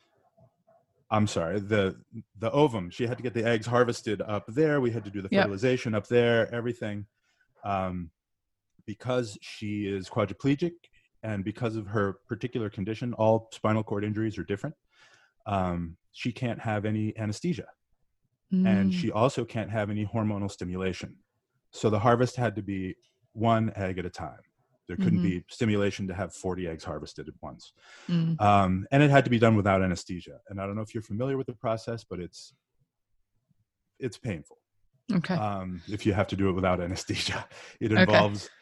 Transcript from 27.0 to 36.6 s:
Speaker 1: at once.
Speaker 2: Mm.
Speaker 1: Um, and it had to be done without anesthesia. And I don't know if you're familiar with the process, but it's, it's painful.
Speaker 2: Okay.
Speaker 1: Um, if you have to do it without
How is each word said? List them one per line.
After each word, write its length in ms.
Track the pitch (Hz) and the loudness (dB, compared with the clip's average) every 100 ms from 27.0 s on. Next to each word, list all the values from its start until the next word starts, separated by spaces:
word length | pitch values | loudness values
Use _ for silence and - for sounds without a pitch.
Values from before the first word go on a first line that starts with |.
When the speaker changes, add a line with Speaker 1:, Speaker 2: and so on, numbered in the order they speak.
| 80 - - | -10 -14 -16
Speaker 1:
at 60 | - | -14
once. 320 | 73 60 - _ - - - | -16 -16 -20 _ -20 -14 -2
Speaker 2:
Mm. 320 | 170 165 160 | 0 0 2
Speaker 1:
Um, 460 | 104 101 92 92 101 | 6 6 6 2 2
and 120 | 139 | 4
it 80 | 147 | 8
had 140 | 139 | 6
to 60 | 127 | 6
be 80 | 117 | 6
done 160 | 117 | 6
without 280 | 107 98 95 | 6 4 4
anesthesia. 580 | 92 85 - 90 78 69 - | 2 -2 -6 -10 -12 -18 -14
And 100 | 98 | -10
I 60 | 98 | -8
don't 100 | 107 | -8
know 40 | |
if 140 | 110 | -8
you're 80 | 113 | -10
familiar 340 | 107 107 135 135 | -8 -4 -2 -4
with 100 | 131 | -6
the 60 | |
process, 520 | 113 117 113 - 117 | -6 -4 -4 -4 -8
but 160 | - 90 | -8 -10
it's, 340 | 85 - - _ _ _ _ _ _ _ _ _ _ _ _ _ _ - | -10 -14 -20 _ _ _ _ _ _ _ _ _ _ _ _ _ _ -10
it's 180 | 127 - | -8 -8
painful. 400 | 120 82 - - _ _ _ _ - | -8 -8 -10 -20 _ _ _ _ -4
Speaker 2:
Okay. 220 | 185 - | -2 0
Speaker 1:
Um, 480 | 180 107 98 92 90 - | -2 -2 -4 -6 -8 -8
if 180 | 107 110 | -2 2
you 80 | |
have 120 | 98 95 | 2 2
to 80 | 95 | 2
do 120 | 98 | 2
it 40 | |
without 280 | 90 | 2